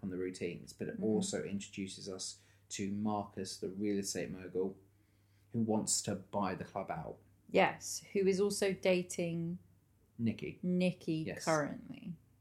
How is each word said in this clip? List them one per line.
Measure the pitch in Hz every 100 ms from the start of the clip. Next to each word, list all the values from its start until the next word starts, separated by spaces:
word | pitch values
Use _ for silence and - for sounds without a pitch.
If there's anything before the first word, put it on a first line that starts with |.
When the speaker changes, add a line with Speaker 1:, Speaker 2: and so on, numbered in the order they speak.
Speaker 1:
on | 98
the | 90
routines, | 92 92 87 82 -
but | - -
it | -
Speaker 2:
Mm-hmm. |
Speaker 1:
also | 107 104 92 -
introduces | 90 98 - - 95 - 98
us | 95 - - - _ -
to | - 98
Marcus, | 101 107 104 101 101 92 -
the | 90
real | 95 104 98
estate | 98 90 90
mogul, | 92 90 90 95 - - _ _ _ _ _ _
who | 117
wants | 107 107 95 -
to | - 95
buy | - 101 95 87
the |
club | 85 98 95
out. | 82 55 - - _ -
Speaker 2:
Yes, | 190 180 - - - -
who | 202 190
is | 190
also | 202 202 196 190
dating | 190 180 180 - 170 170 165 175 - _ _ _ _ -
Speaker 1:
Nikki. | 113 98 151 -
Speaker 2:
Nikki | 180 180 180 180 - 160 160
Speaker 1:
Yes. | -
Speaker 2:
currently. | 170 156 143 - - - - 165 - _